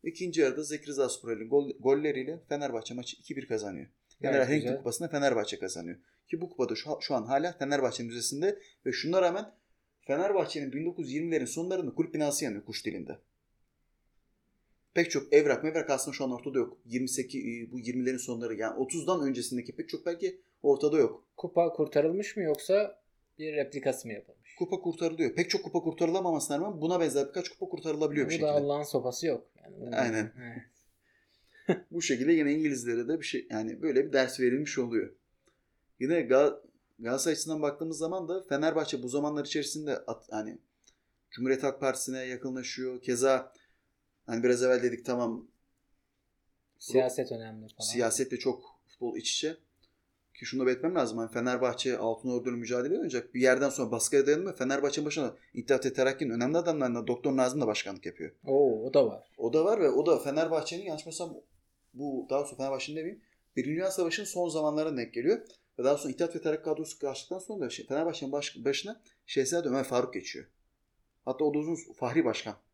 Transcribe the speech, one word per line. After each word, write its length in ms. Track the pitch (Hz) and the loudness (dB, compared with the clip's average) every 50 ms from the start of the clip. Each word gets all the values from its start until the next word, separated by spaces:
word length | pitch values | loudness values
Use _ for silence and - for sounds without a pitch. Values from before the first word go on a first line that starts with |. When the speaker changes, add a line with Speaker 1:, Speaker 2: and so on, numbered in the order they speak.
| - | -8
Speaker 1:
İkinci 380 | 165 165 - 185 180 160 160 | -8 -6 -4 -6 -2 4 4
yarıda 220 | 147 131 127 147 156 | 4 4 4 0 -4
Zeki 240 | 147 151 147 - | -6 -6 -8 -8
Rıza 220 | 143 147 139 135 123 | -6 0 0 2 0
Sporel'in 400 | 120 - - 113 113 104 110 113 | 0 -6 -4 -6 -6 -4 -4 2
gol-, 240 | 131 143 143 139 - - | 2 2 2 2 -6 -2
golleriyle 600 | 107 131 139 139 151 151 135 127 131 139 160 170 - _ | 2 4 4 4 2 0 -2 -2 -4 -6 -8 -10 -6 _
Fenerbahçe 460 | 151 143 143 135 120 117 110 - 120 | -4 -2 -2 -2 -4 -4 -6 -6 -10
maçı 220 | 123 120 - - | -10 -10 -12 -14
iki 200 | _ - - 147 | _ -12 -10 -8
bir 120 | 135 131 - | -8 -4 -4
kazanıyor. 380 | 117 110 104 101 95 73 69 - _ _ _ _ _ _ | -4 -4 -4 -4 -8 -10 -12 -14 _ _ _ _ _ _
Speaker 2:
Gayet 120 | - 135 143 | -2 2 4
Speaker 1:
General 120 | 139 131 | 4 4
Harrington 140 | 123 143 151 - | 4 2 0 2
Speaker 2:
güzel. 100 | 123 127 139 | 0 -4 -2
Speaker 1:
kupasını 300 | 131 120 107 - 175 160 | -2 -4 -4 -4 -6 -4
Fenerbahçe 480 | - 147 143 139 123 113 104 - - - | -2 2 2 2 2 2 0 -2 -4 -6
kazanıyor. 380 | - 92 - 82 85 - - - _ _ _ _ _ _ | -6 -8 -8 -8 -10 -10 -12 -14 _ _ _ _ _ _
Ki 120 | - 160 | -6 -6
bu 100 | 170 175 | -6 -8
kupa 180 | - - 127 120 | -2 -2 0 0
da 60 | 113 | 0
şu, 160 | - - 151 151 - | -4 -4 -6 -6 -6
şu 140 | - - 147 | -4 -2 -2
an 80 | 123 107 | -2 0
hala 300 | 117 135 139 156 180 175 | 2 0 0 0 0 -4
Fenerbahçe'nin 560 | - 143 139 143 139 135 120 120 - 120 117 | -4 -2 0 0 2 2 0 0 -2 -8 -8
müzesinde 500 | 113 120 120 - 143 143 165 196 202 - - - _ _ _ | -6 -6 -6 -4 -4 0 0 0 0 -2 -10 -20 _ _ _
ve 60 | 135 120 | -4 -4
şuna 300 | - - 147 175 190 185 | -2 -2 2 2 4 4
rağmen 320 | 175 175 202 220 - - _ _ _ _ _ _ _ _ _ _ | 4 2 0 -6 -8 -16 _ _ _ _ _ _ _ _ _ _
Fenerbahçe'nin 680 | - 139 147 180 202 202 185 160 - - 156 143 131 123 | -2 0 0 2 2 2 2 2 0 -2 -6 -6 -4 -4
bin 140 | 143 160 | -4 -4
dokuz 200 | 170 175 - 156 | -4 -4 -4 -6
yüz 80 | 131 127 | -4 -4
yirmilerin 300 | 151 165 170 160 151 127 | -4 -2 0 0 0 0
sonlarında 500 | 120 - 160 170 180 190 185 165 131 - | -2 -4 -4 -4 -2 -2 -2 -4 -4 -2
kulüp 200 | - 160 - - | -2 -4 -2 0
binası 300 | 156 151 147 143 - 160 | 0 0 0 0 -2 -2
yanıyor 200 | 131 104 101 - | -4 -4 -6 -8
kuş 200 | - 107 - - | -10 -12 -8 -6
dilinde. 320 | 107 - - 65 62 - - _ _ _ _ _ _ _ _ _ _ _ _ _ _ _ _ _ _ _ _ _ _ _ _ _ _ _ _ _ _ _ _ _ _ _ | -6 -6 -6 -8 -10 -12 -14 _ _ _ _ _ _ _ _ _ _ _ _ _ _ _ _ _ _ _ _ _ _ _ _ _ _ _ _ _ _ _ _ _ _ _
Pek 160 | 165 170 170 | 2 2 2
çok 220 | - 143 - - - | 2 -2 0 8 8
evrak 320 | 147 147 143 131 - - | 8 8 8 2 2 0
mevrak 260 | 156 156 165 147 - | -2 0 0 0 2
aslında 240 | 139 131 - 151 131 | 0 0 0 -4 -4
şu 80 | - 143 | -4 -2
an 60 | 131 127 | -2 -2
ortada 260 | 123 - 143 131 131 | -4 -6 -2 0 0
yok. 200 | 117 117 - _ _ | 0 0 -4 _ _
Yirmi 220 | 120 113 123 131 127 | -6 -4 -4 -2 -2
sekiz, 360 | - - 127 - - 131 - | -2 -4 -4 -4 -6 -8 -6
e, 280 | - 117 117 117 113 123 | -6 -8 -8 -10 -10 -10
bu 80 | 127 | -10
yirmilerin 360 | 113 117 123 127 123 127 131 123 | -8 -4 -4 -2 0 0 -2 -2
sonları 360 | - - 123 117 120 113 113 | -4 -6 -6 -6 -4 -6 -4
yani 220 | 101 110 110 110 | -4 -4 -4 -2
otuzdan 440 | - 131 131 - 170 147 175 185 175 143 135 | -2 -4 -2 -2 -4 0 0 0 2 2 0
öncesindeki 480 | 131 120 117 - 127 123 120 - - | -2 -2 -4 -4 -4 -6 -6 -8 -10
pek 120 | - 160 - | -10 -10 -8
çok 180 | - 131 - | -8 -6 -4
belge 300 | - 170 170 196 185 185 - _ _ _ _ - | -6 -6 -4 -4 -6 -6 -6 _ _ _ _ 4
ortada 360 | 143 139 139 - 151 147 160 | 4 4 6 4 4 6 6
yok. 260 | 127 107 - - _ _ _ | 4 4 2 -4 _ _ _
Speaker 2:
Kupa 360 | - - 170 - 170 170 170 170 | -10 -10 -2 2 2 2 2 2
kurtarılmış 640 | - 156 147 - 147 143 160 170 196 208 - - | 0 -2 2 2 2 2 4 2 0 -4 -4 -4
mı 60 | 214 185 | -4 0
yoksa 580 | 156 147 143 - - 185 202 214 202 - _ _ _ _ _ _ _ _ - | 0 0 -2 0 2 2 2 2 0 -4 _ _ _ _ _ _ _ _ -10
bir 140 | 156 156 151 | -8 -4 -2
replikası 520 | 147 139 139 143 143 135 143 127 - - 120 | -2 -2 -2 -4 -2 -2 -2 -2 -2 -6 -10
mı 60 | 107 | -12
yapılmış? 400 | 101 - - - _ _ - - - | -12 -14 -18 -20 _ _ -20 -6 -6
Speaker 1:
Kupa 220 | 175 170 196 190 | -4 -2 -2 -2
kurtarılıyor. 540 | 185 175 165 - 170 165 160 165 165 - - | -2 -4 -2 0 -2 -2 0 0 0 0 2
Pek 160 | 180 180 - | 0 -2 0
çok 140 | - 190 - | 0 -2 -2
kupa 160 | - - 180 | -2 -4 -2
kurtarılamamasına 760 | 170 165 160 - 170 165 170 190 190 180 165 147 - - 147 143 | -2 -2 0 2 2 2 2 2 2 0 0 0 0 -2 -2 -2
rağmen 220 | 175 208 202 160 | -2 -2 -4 -2
buna 200 | 147 165 180 180 | -2 0 2 2
benzer 280 | 170 151 127 143 139 - | 2 2 2 2 0 0
birkaç 200 | - 190 175 - | -2 -6 -6 -6
kupa 180 | - _ 190 185 | -8 _ -8 -6
kurtarılabiliyor 580 | - 160 - 160 151 151 156 151 147 147 135 | -6 -6 -2 -2 0 0 0 0 2 2 0
Speaker 2:
Bu 40 | 123 | 0
Speaker 1:
bir 40 | 165 | 0
Speaker 2:
da 20 | |
Speaker 1:
şekilde. 140 | 160 156 151 | 0 2 4
Speaker 2:
Allah'ın 320 | 147 147 143 143 143 147 147 | 4 4 2 2 0 0 -2
sopası 440 | 147 - 135 117 123 123 - 165 | 0 -2 0 0 0 -4 -2 0
yok. 200 | 165 135 113 - _ _ _ - | 0 0 -2 -4 _ _ _ -20
Yani 100 | - - - | -20 -16 -14
bunun 120 | 120 120 120 | -10 -4 0
Speaker 1:
Aynen. 400 | - 131 120 110 110 107 107 - 123 123 | 0 2 2 2 0 -2 -4 -6 -12 -14
Speaker 2:
Evet. 200 | 120 117 - - _ _ _ _ _ _ _ _ _ _ _ _ _ _ _ _ _ _ - - - - - - | -12 -12 -14 -16 _ _ _ _ _ _ _ _ _ _ _ _ _ _ _ _ _ _ -14 0 0 0 0 -2
Speaker 1:
<laughs> 40 | _ | _
Bu 120 | 165 170 165 | -6 -4 0
şekilde 300 | - 139 117 131 151 170 | 0 0 2 6 6 6
yine 200 | 160 151 143 143 | 6 6 4 2
İngilizlere 560 | 156 156 151 139 123 117 120 117 120 120 120 | 2 2 2 0 0 -2 -2 0 0 0 0
de 120 | 156 165 | -2 -2
bir 40 | - | -2
şey, 200 | - - 131 - - | -4 -4 -6 -6 -4
yani 320 | - 110 110 110 - - 151 | -4 -4 -4 -4 -6 -2 -2
böyle 240 | 160 135 127 - | 2 4 4 4
bir 60 | - 135 | 4 4
ders 280 | 135 131 123 - - | 4 4 4 2 2
verilmiş 380 | 127 123 123 139 151 147 - - | 2 4 4 2 -2 -2 -2 -2
oluyor. 340 | 123 120 117 110 95 - - _ _ _ _ _ _ _ _ _ _ _ _ _ _ _ _ _ | -2 2 2 0 0 0 -8 _ _ _ _ _ _ _ _ _ _ _ _ _ _ _ _ _
Yine 140 | 127 135 170 170 | -2 0 2 2
Gal-, 400 | 143 117 127 131 147 143 139 - - - _ _ _ _ _ _ | 2 6 6 8 8 6 4 0 -12 -20 _ _ _ _ _ _
Galatasaray 340 | 113 117 123 135 131 165 156 | -4 -2 -2 0 2 0 0
açısından 300 | 151 - 156 156 151 151 | 0 -2 -4 -2 0 0
baktığımız 360 | 143 143 147 165 160 160 151 | -2 -2 -2 -6 -6 -4 -4
zaman 300 | 165 160 180 190 170 156 | -4 -4 -4 -4 -4 -4
da 140 | 175 190 185 | -4 -6 -2
Fenerbahçe 600 | - 143 143 151 160 151 160 156 147 - 131 120 | -2 -2 2 2 2 2 2 0 0 -4 -4 -4
bu 60 | 123 | -2
zamanlar 360 | 127 143 147 147 151 147 139 | -2 0 0 0 -2 -2 -4
içerisinde 520 | 143 - 156 143 139 - 156 151 147 131 | -2 -4 -4 -4 -4 -6 -6 -4 -4 -4
at-, 360 | - - - 113 - - - 110 | -4 -4 -8 -10 -10 -10 -8 -8
hani 260 | 107 107 104 - - _ _ _ _ _ _ _ _ _ _ _ _ _ _ | -6 -6 -6 -10 -14 _ _ _ _ _ _ _ _ _ _ _ _ _ _
Cumhuriyet 320 | - 113 123 127 135 131 139 | -8 -4 2 2 2 2 2
Halk 180 | 139 135 - | -2 -2 0
Partisi'ne 380 | - 135 127 127 - - 131 131 127 | 0 -2 0 0 -4 -6 -6 -6 -6
yakınlaşıyor. 800 | 127 127 123 - 135 127 127 123 - - 127 127 127 127 123 - | -6 -8 -6 -6 -6 -6 -6 -6 -8 -8 -6 -6 -6 -6 -6 -2
Keza 500 | - 127 117 127 135 135 131 131 - _ _ _ _ _ _ _ _ _ _ _ _ _ _ _ | -2 0 4 6 6 4 4 2 -4 _ _ _ _ _ _ _ _ _ _ _ _ _ _ _
hani 160 | - 113 117 117 | -6 -4 2 4
biraz 200 | 123 123 120 127 | 4 4 6 6
evvel 200 | 127 127 120 120 | 4 4 4 4
dedik, 240 | 123 120 117 - | 0 0 -2 -4
tamam. 420 | - 123 123 120 117 113 120 - - _ _ _ _ _ _ _ _ _ _ _ _ _ _ _ _ _ _ _ _ _ _ _ _ _ _ | -2 0 0 0 -2 -2 -6 -10 -16 _ _ _ _ _ _ _ _ _ _ _ _ _ _ _ _ _ _ _ _ _ _ _ _ _ _
Speaker 2:
Siyaset 540 | - - 117 127 127 127 - - 131 - 123 | -14 2 2 4 4 4 0 -2 -4 -4 -6
önemli 340 | 113 113 113 110 110 110 110 | -10 -10 -12 -14 -14 -16 -18
falan. 200 | - _ - - | -12 _ -6 -4
Speaker 1:
Siyasetle 460 | - 120 120 113 110 - 135 135 - 123 | 0 0 2 2 2 0 -2 -2 -4 -2
çok 240 | - 135 120 - - - - _ _ _ | -2 -2 -2 -2 -6 -20 -20 _ _ _
futbol 280 | _ _ 123 120 - | _ _ -6 -6 -6
iç 160 | - - - - | -4 -4 -4 -4
içe. 220 | - - 156 165 - _ _ _ _ _ _ _ _ _ _ _ _ _ _ _ | -2 -4 -4 -6 -8 _ _ _ _ _ _ _ _ _ _ _ _ _ _ _
Ki 100 | - - | -14 -12
şunu 160 | - - 131 131 | -6 -2 2 2
da 40 | |
belirtmem 280 | 127 127 127 - 165 185 | 2 2 2 0 0 2
lazım. 240 | 170 131 110 110 117 | 2 0 0 0 -4
Hani 120 | 113 117 - | -6 -4 -2
Fenerbahçe 640 | 120 117 127 123 120 127 123 120 - - 131 123 - | -2 0 0 2 2 2 0 0 0 -2 -2 0 0
Altın 300 | 104 113 113 - - 127 | 0 -2 -2 -2 -2 -2
Ordu'yla 280 | 123 123 120 127 120 120 | -2 -2 -2 -2 -4 -4
mücadele 360 | 117 113 123 123 123 143 175 | -4 -2 -2 -2 0 0 0
oynayacak. 400 | - - - 127 120 - - - | 0 -2 -2 -2 -4 -4 -4 0
Bir 60 | 123 | 4
yerden 280 | 127 127 127 127 139 139 | 6 6 6 6 4 0
sonra 220 | 131 - 131 110 | 2 0 -2 -2
baskıya 360 | 113 113 - - - 139 135 | 0 0 0 4 4 4 6
dayanamıyor. 300 | 139 147 160 185 196 180 | 6 4 2 2 -4 -4
Fenerbahçe'nin 500 | - 131 127 135 139 139 143 139 156 147 | -4 -2 0 0 2 2 0 0 0 -2
başına 280 | 147 143 160 143 113 - - _ _ _ | -2 -2 -2 -2 -2 -4 -8 _ _ _
İttihat 320 | - - - 139 135 - | -10 2 4 4 4 4
ve 60 | - - | 0 2
Terakki'nin 380 | - 131 131 135 - 156 131 | 4 4 4 4 2 -2 0
önemli 280 | 113 117 120 127 156 170 | 0 0 0 2 2 2
adamlarından 480 | 170 170 160 151 135 123 117 117 110 | 2 2 2 2 2 0 0 -2 0
Doktor 300 | - 123 - - 151 135 | -2 -2 0 0 0 4
Nazım 240 | 131 127 127 127 151 | 4 2 2 2 2
da 60 | 131 | 0
başkanlık 400 | 110 107 - - 95 98 90 - | 2 0 0 -4 -6 -8 -8 -10
yapıyor. 240 | - - - 80 76 - _ _ | -12 -10 -8 -12 -12 -12 _ _
Speaker 2:
Oo, 400 | - 135 139 143 131 113 107 110 | 2 6 6 6 6 4 2 -2
o 80 | 131 131 | 4 6
da 120 | 143 131 | 6 6
var. 220 | 110 104 - - _ _ - | 6 2 -6 -14 _ _ -4
Speaker 1:
O 140 | - 120 123 | -4 2 2
da 120 | 156 160 | 4 4
var 160 | 196 226 220 | 4 4 6
ve 100 | 170 143 | 4 4
o 160 | - 127 147 | 6 6 6
da 120 | 170 156 127 | 6 4 4
Fenerbahçe'nin, 640 | - 143 139 151 165 160 160 156 - - 165 175 202 | 4 0 0 0 2 2 2 -2 -2 -2 -8 -8 -6
yanlış 180 | 190 156 156 - | -6 -8 -8 -8
bilmiyorsam 340 | 165 156 - 180 165 - - - _ _ _ _ _ _ _ _ _ _ | -10 -8 -8 -8 -8 -10 -14 -18 _ _ _ _ _ _ _ _ _ _
bu, 320 | 127 139 147 135 123 - - | -8 -6 -4 -4 -4 -2 0
daha 100 | 135 139 | 0 0
doğrusu 160 | 143 - - | 0 -2 -6
Fenerbahçe'nin 400 | - 135 139 135 131 - - 151 | -6 -4 -4 -2 -4 -6 -6 -6
demeyeyim, 260 | 160 156 175 214 - _ _ _ _ _ _ _ | -6 -6 -8 -10 -10 _ _ _ _ _ _ _
Birinci 140 | 135 127 139 151 | -4 -2 -2 -2
Dünya 160 | 165 185 190 | 0 -2 -2
Savaşı'nın 360 | 185 - 180 165 160 - 208 | 0 0 0 0 0 -2 -6
son 220 | - - 180 175 170 | -6 -4 -2 -2 -2
zamanlarına 480 | 151 160 151 151 151 151 156 160 156 | 0 0 0 0 0 0 0 -2 -2
denk 180 | 127 117 - - | -4 -6 -4 -6
geliyor. 240 | 117 123 156 220 - - - - _ _ _ _ - | -2 2 2 2 0 -2 -14 -20 _ _ _ _ 0
Ve 60 | 120 | 2
daha 120 | 135 147 | 4 4
sonra 160 | 143 143 143 127 | 4 0 -6 -2
İttihat 240 | - 170 165 170 | -2 -2 -2 -2
ve 40 | 165 | -4
Terakki 240 | - 160 151 156 - | -2 0 -2 0 0
kadrosu 340 | 165 151 156 160 - - - | -2 -2 -2 -4 -10 -8 -6
kaçtıktan 400 | - 139 131 - - - - - | -6 -6 -6 -6 -8 -8 -10 -10
sonra 220 | 277 - 220 196 151 | -8 -10 -8 -6 -6
da 40 | 117 | -6
şey, 160 | - - - | -6 -8 -6
Fenerbahçe'nin 460 | - 135 147 160 170 160 160 147 135 139 | -4 -2 0 0 -2 -2 -4 -6 -4 -4
baş-, 320 | 143 143 - - 127 117 | -4 -4 -6 -10 -2 0
başına 360 | 139 139 135 - 196 220 - _ _ _ _ _ | 0 0 0 -2 -8 -12 -12 _ _ _ _ _
Şehzade 420 | - - 143 131 - 165 170 156 143 | -2 0 0 2 2 0 0 0 2
Ömer 160 | 123 135 131 | 0 0 0
Faruk 300 | - 127 123 - - - | 2 2 0 0 0 -4
geçiyor. 320 | 95 - - - - - _ _ _ _ _ _ _ _ _ _ _ _ _ _ _ _ | -8 -10 -8 -12 -12 -14 _ _ _ _ _ _ _ _ _ _ _ _ _ _ _ _
Hatta 200 | 123 131 135 151 | -6 -2 2 2
o 100 | 151 147 | 2 2
da 40 | 147 | 0
uzun 180 | 151 160 170 151 - - - | 0 0 -2 -4 -4 -14 -8
Fahri 320 | - - 120 123 165 147 | -4 -4 0 2 2 2
Başkan. 320 | 123 107 - - 113 104 - _ _ | 2 0 -2 -4 -8 -10 -12 _ _